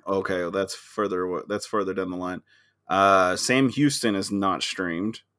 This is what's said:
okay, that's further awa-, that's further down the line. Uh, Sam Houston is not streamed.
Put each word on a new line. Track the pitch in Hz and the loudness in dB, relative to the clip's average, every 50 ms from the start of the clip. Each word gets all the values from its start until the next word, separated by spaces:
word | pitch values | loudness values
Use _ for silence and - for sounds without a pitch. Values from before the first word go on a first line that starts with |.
| - 92 | -4 -2
okay, | 98 98 95 - 95 90 87 85 | -2 -2 0 -2 -2 -2 -2 -2
that's | 95 98 98 95 - | -2 -2 -2 -4 -6
further | - - - - 110 104 98 92 90 92 | -14 -14 -10 -4 -4 -2 -2 -2 -2 -2
awa-, | 90 90 85 - - | -2 -4 -6 -4 -4
that's | 104 101 - | -6 -6 -6
further | - - 107 98 95 95 | -4 -4 -2 -2 -2 -2
down | 98 92 90 | -4 -4 -6
the | 90 | -6
line. | 90 90 90 90 90 _ _ _ _ _ _ _ _ _ - | -8 -8 -8 -8 -10 _ _ _ _ _ _ _ _ _ -2
Uh, | 90 98 98 98 98 95 92 90 92 | 2 4 6 6 8 6 6 4 2
Sam | 87 - - 123 135 135 120 | 0 0 2 4 4 4 2
Houston | - 135 147 139 139 - - 113 101 | 2 2 2 2 2 2 0 0 0
is | 98 98 - | 0 -2 -2
not | 101 98 98 95 90 67 - | -2 0 0 0 0 0 -4
streamed. | - - - 92 87 82 85 98 110 - - _ _ _ | -6 -4 -4 -4 -2 -2 -2 -4 -4 -6 -8 _ _ _